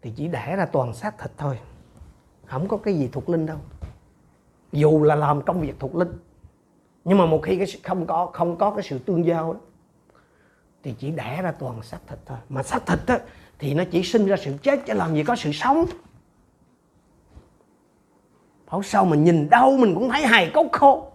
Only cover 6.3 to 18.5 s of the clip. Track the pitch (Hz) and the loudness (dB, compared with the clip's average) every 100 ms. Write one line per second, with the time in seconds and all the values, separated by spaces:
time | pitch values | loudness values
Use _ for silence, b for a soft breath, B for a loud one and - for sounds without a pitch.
6.3 | _ - _ _ _ _ _ - 196 170 | _ -20 _ _ _ _ _ 0 2 4
7.3 | 156 151 190 165 - - 185 160 165 175 | 2 0 -2 -2 -8 -6 -6 -2 -4 -4
8.3 | - 170 170 208 208 - 131 - 170 170 | -2 -4 0 -2 -2 -8 -8 -2 0 0
9.3 | 170 165 185 - _ _ _ _ b b | 0 -4 -8 -14 _ _ _ _ b b
10.3 | b b b b _ 143 110 135 160 - | b b b b _ -14 -10 -8 -8 -8
11.3 | 147 185 143 127 113 - - - 143 - | -6 -6 -6 -10 -10 -14 -18 -16 -18 -14
12.3 | 120 - 131 135 - - 170 - 233 - | -16 -10 -8 -4 -6 -2 -4 0 -2 -2
13.3 | B B B 143 143 180 165 180 233 196 | B B B -2 -2 0 -2 0 2 2
14.3 | 190 151 143 269 277 - 214 170 156 151 | 0 -2 -4 -2 -2 -2 -2 0 0 0
15.3 | 233 156 147 247 294 349 - - _ _ | -2 -2 -2 0 2 0 -4 -20 _ _
16.3 | _ _ _ _ _ _ _ _ _ _ | _ _ _ _ _ _ _ _ _ _
17.3 | - _ _ _ _ _ _ _ _ _ | -20 _ _ _ _ _ _ _ _ _
18.3 | _ _ | _ _